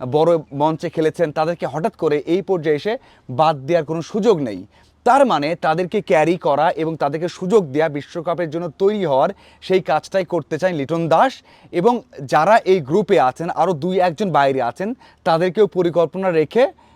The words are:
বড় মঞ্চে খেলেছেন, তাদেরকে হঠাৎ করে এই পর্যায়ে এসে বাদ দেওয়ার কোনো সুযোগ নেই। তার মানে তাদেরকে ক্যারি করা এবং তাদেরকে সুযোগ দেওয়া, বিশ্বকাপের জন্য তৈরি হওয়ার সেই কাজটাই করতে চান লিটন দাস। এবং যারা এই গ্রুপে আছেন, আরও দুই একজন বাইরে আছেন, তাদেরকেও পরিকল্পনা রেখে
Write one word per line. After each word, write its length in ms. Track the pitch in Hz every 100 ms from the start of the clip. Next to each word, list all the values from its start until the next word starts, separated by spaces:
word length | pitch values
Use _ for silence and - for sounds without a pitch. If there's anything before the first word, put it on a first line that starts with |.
| 127 151
বড় 160 | 160 170 139 139
মঞ্চে 260 | 151 160 170 165
খেলেছেন, 320 | 156 - 160 143
তাদেরকে 280 | 156 170 165
হঠাৎ 200 | 143 202 -
করে 140 | 160 147 151
এই 80 | 175 -
পর্যায়ে 300 | 185 156 147
এসে 120 | 202 240 - _ - 123
বাদ 160 | 156 147 135
দেওয়ার 220 | 170 151
কোনো 120 | 160 -
সুযোগ 260 | 202 214 180 127
নেই। 120 | 95 101 _ _ _ 240
তার 180 | 262 262
মানে 180 | 160 147 170 160
তাদেরকে 340 | 160 185 214 -
ক্যারি 260 | 170 151 170 165
করা 200 | 139 160 -
এবং 120 | 160 160
তাদেরকে 240 | 143 156 170 -
সুযোগ 240 | 185 214 160
দেওয়া, 160 | 135 156 143
বিশ্বকাপের 520 | - 170 165 160 170
জন্য 120 | 160 175 -
তৈরি 220 | 196 208 170
হওয়ার 200 | 131 165 196 - _ -
সেই 140 | 190 -
কাজটাই 360 | 156 - 190 180
করতে 220 | 170 143 156
চান 100 | 185 165
লিটন 200 | 135 165 165
দাস। 200 | 160 254 - _ _ - 175
এবং 140 | 202 240 - - 135
যারা 220 | 156 165 226 180
এই 80 | 190 127
গ্রুপে 280 | 180 202 175 127
আছেন, 180 | - 170 -
আরও 120 | 170 160
দুই 120 | 170 190 180
একজন 200 | 151 208 147
বাইরে 240 | 139 135 120
আছেন, 200 | - 196 254 - _ -
তাদেরকেও 380 | 165 185 208 202 180
পরিকল্পনা 520 | 175 165 165 185 190 160
রেখে 240 | 156 220 269 - _